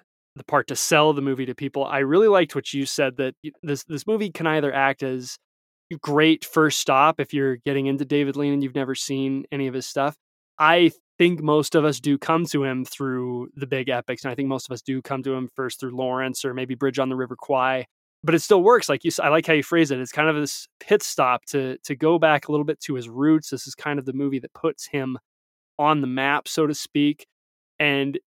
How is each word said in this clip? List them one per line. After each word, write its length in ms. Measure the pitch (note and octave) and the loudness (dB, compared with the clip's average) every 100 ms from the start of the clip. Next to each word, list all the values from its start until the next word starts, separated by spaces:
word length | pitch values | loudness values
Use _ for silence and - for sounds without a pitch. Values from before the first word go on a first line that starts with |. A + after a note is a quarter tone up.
| _ _ _ C3 | _ _ _ -20
the 80 | |
part 240 | - C#3+ - | -2 -2 0
to 80 | C3 | -4
sell 380 | - D#3 D3+ | 2 4 4
the 100 | C#3+ | 2
movie 240 | C#3 C3 B2+ | -2 -4 -6
to 80 | A#2+ | -6
people, 280 | C#3 C#3 | -6 -6
I 160 | C3+ C#3 | -4 -2
really 280 | C3+ F3 A3 | 2 4 6
liked 260 | G3 D#3 | 4 2
what 180 | C#3+ - | -4 -6
you 120 | C#3 C3+ | -6 -4
said, 320 | - C3+ B2+ | -2 -2 -2
that 160 | C3 - | -6 -6
y-, 60 | D3+ - | -16 -12
this, 220 | D#3+ C#3 - | -6 -6 -6
this 200 | D3 G#3 | -10 -2
movie 240 | A3 G#3 | -2 -2
can 160 | D#3 D#3+ | -2 0
either 260 | D#3 C#3+ | 2 0
act 300 | C3+ C3+ C3+ | 2 0 0
as 380 | C3+ B2+ B2 - _ _ _ _ _ D#3+ | -4 -6 -8 -16 _ _ _ _ _ -10
great 420 | - D3 D#3+ D#3 - | 0 4 6 6 2
first 320 | D#3+ D#3 - | 2 2 2
stop 420 | - C3+ D3+ D#3+ | 2 4 4 4
if 140 | C#3 | -2
you're 220 | C#3 C3+ B2 C#3 | -2 -2 -2 -2
getting 220 | C#3 C3+ | 0 0
into 180 | C#3 C3+ | -2 0
David 320 | D3 C#3 C#3 | 0 0 0
Lean 160 | C#3+ | 0
and 80 | C#3+ | 0
you've 140 | C3+ C#3 | -2 -4
never 180 | C3 | -4
seen 520 | C3 - C3+ C3+ C3+ - | -4 -4 -4 -2 -4 -6
any 140 | C#3+ C3 | -6 -4
of 80 | |
his 140 | B2+ - | -6 -6
stuff. 280 | C#3+ C#3 - _ _ _ - | -2 -4 -4 _ _ _ 2
I 320 | D#3 F3 E3 - _ - | 4 6 6 2 _ 0
think 240 | F3 E3 | 2 2
most 320 | D3+ D3+ C#3 | 0 0 2
of 100 | E3 | 2
us 160 | D3+ C3 | 2 0
do 200 | D3 C#3 | 0 -2
come 260 | - E3 E3 | 2 0 0
to 180 | D3 | -2
him 220 | C3+ B2+ B2+ | -2 -4 -8
through 640 | - C3+ B2+ B2 B2 B2 C#3 | -6 -6 -4 -6 -8 -10 -12
the 100 | C3+ | -6
big 240 | C3+ B2+ | -4 -2
epics, 340 | B2 - B2+ | -4 -4 -8
and 80 | E3 | -6
I 40 | D3+ | -4
think 140 | C3+ | -4
most 200 | C3 - | -4 -6
of 20 | |
us 120 | - | -12
do 180 | - C3 | -6 -6
come 220 | - C3+ | -6 -8
to 100 | C3+ | -4
him 160 | C3 B2 - | -6 -6 -8
first 240 | B2+ - | -8 -8
through 160 | C3 B2 | -10 -6
Lawrence 500 | B2+ B2+ C3 B2 C3+ | -4 -2 -4 -4 -6
or 80 | |
maybe 220 | B2 B2+ A#2+ | -6 -8 -4
Bridge 240 | C#3 C3 | -4 -2
on 100 | C3 | -4
the 60 | C3 | -4
River 200 | B2+ B2 | -6 -10
Kwai. 520 | - C3+ B2+ C3 A#2+ _ _ _ | -2 0 2 0 -6 _ _ _
But 120 | - D#3+ | 0 0
it 80 | |
still 180 | - G3 | 4 6
works. 260 | F#3+ A#3+ - | 8 6 4
Like 160 | C#3 | -2
you 40 | E3+ | -2
s-, 100 | - | 0
I 120 | D#3+ | 2
like 180 | D#3+ E3 | 2 4
how 60 | |
you 100 | D#3 | 0
phrase 260 | - E3+ D3 | 2 2 2
it. 100 | C3 | 0
It's 120 | B2 | -4
kind 180 | D3+ D#3 | 0 0
of 60 | D3+ | 0
this 320 | C#3+ - - _ | -4 -8 -14 _
pit 220 | - G3+ | 0 0
stop 440 | - - C3 B2 - | 0 0 0 0 -2
to, 340 | C#3+ C3 C3 - | -4 -4 -8 -8
to 100 | C3 | -2
go 240 | D#3 E3+ | 2 4
back 280 | D#3+ D3 - | 6 4 2
a 40 | |
little 140 | D3 D3 | -2 -2
bit 140 | D3 | -4
to 120 | - | -6
his 160 | C3 A#2 | -8 -8
roots. 400 | A#2+ D3+ D#3 - | -2 4 4 2
This 160 | C3 C3+ | -10 -10
is 80 | |
kind 240 | - D3+ C#3+ | -10 -6 -4
of 80 | C3 | -4
the 80 | |
movie 240 | C3 C#3 C3+ | -4 -4 -4
that 160 | - | -8
puts 320 | - E3 - - | -4 -4 -4 -8
him 320 | C#3 C3 B2+ _ _ _ _ _ - | -6 -4 -8 _ _ _ _ _ -2
on 220 | D3 D3+ | 2 2
the 60 | C3 | 0
map, 400 | C3 C3+ C#3+ - | -2 0 0 -2
so 200 | - D3+ | -2 -2
to 80 | D3+ | -2
speak. 500 | - D3 C#3+ D3 - _ _ _ _ - | -4 0 0 0 -10 _ _ _ _ -2
And 400 | D3 C#3 C#3 C#3 | 0 0 -2 -6